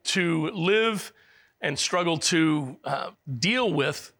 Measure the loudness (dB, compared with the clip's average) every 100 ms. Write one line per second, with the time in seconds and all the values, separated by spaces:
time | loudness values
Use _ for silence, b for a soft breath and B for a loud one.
0 | -4 0 2 0 -2 -2 2 4 2 0
1 | -6 -16 b b b b -4 -2 0 0
2 | 0 0 0 2 4 2 -2 -8 -6 -4
3 | -6 -12 -10 -2 0 2 2 0 0 -2
4 | -10